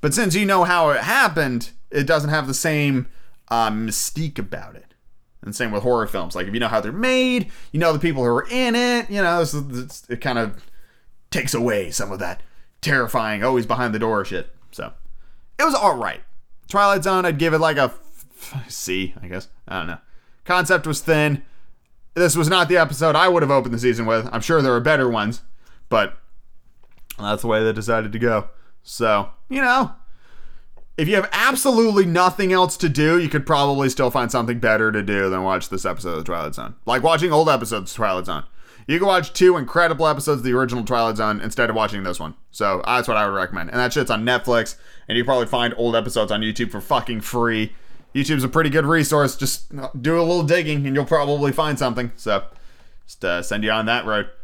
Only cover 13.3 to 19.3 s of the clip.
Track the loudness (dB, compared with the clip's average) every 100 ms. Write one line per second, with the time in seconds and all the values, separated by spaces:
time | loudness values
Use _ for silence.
13.3 | 0 0 0 0 0 0 0 0 0 -2
14.3 | -4 -6 -10 -18 -12 -12 -10 -10 -10 -12
15.3 | -16 -18 0 2 4 2 2 -2 -6 -10
16.3 | -12 -12 -18 -4 2 4 4 2 2 2
17.3 | 2 2 2 2 2 0 0 -14 -16 -18
18.3 | -20 -12 -12 -10 -12 -6 -4 -2 -6 -8